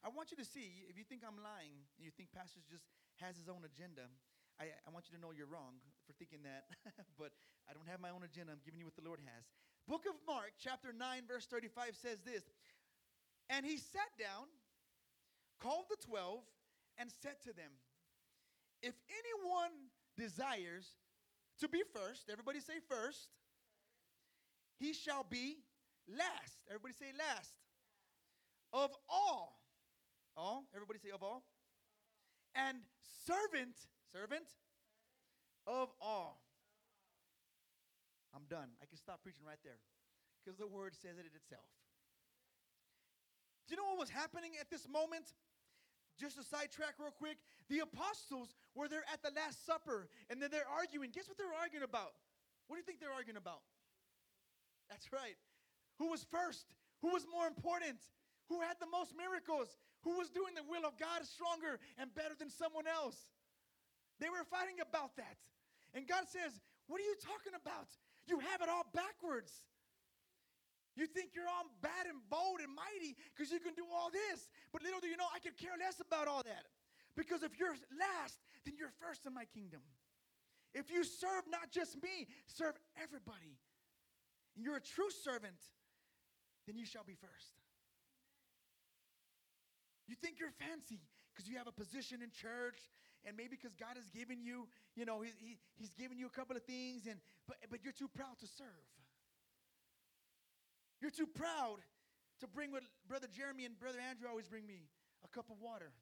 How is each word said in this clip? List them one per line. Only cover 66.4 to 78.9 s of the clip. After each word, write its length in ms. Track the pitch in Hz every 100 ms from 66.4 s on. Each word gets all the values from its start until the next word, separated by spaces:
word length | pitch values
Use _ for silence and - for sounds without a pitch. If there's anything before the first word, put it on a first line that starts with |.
| 330 214 - - _
"What 140 | 349
are 40 |
you 120 | 403 415
talking 380 | - 415 -
about? 340 | 359 - - - - _ - -
You 120 | 330
have 240 | 277 381
it 60 | 339
all 160 | 349 339
backwards. 720 | 330 370 - 349 254 185 - - _ _ _ _ _ _ _ _ _ _ _ _ -
You 120 | 311
think 260 | 339 370
you're 140 | 339 349
all 200 | 349 339 214
bad 260 | 294 349 359
and 160 | 294 208
bold 320 | 302 370 359
and 120 | 294
mighty 440 | 277 359 415 320 254 -
'cause 160 | - 285
you 80 | 339
can 160 | 339
do 100 | 339 339
all 200 | 349 339
this. 360 | 349 415 339 - - -
But 120 | 320
little 180 | 320 370
do 80 | 359
you 80 | 330
know, 120 | 359
I 80 | 339
could 160 | 349 -
care 200 | 339 359
less 220 | 370 359
about 300 | 349 320 294
all 160 | 285
that. 260 | 233 190 - _ _ - - -
Because 260 | 320 339
if 160 | 302 -
you're 180 | 349 285 277
last, 480 | 277 392 359 285 - - -
then 140 | - 294
you're 160 | 311